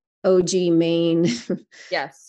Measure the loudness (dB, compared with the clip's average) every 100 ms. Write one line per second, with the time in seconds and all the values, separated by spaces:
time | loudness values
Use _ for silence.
0 | _ _ 0 2 2 0 2 2 2 0
1 | 0 0 0 -2 -8 -10 -12 -20 -8 -6
2 | -6 -14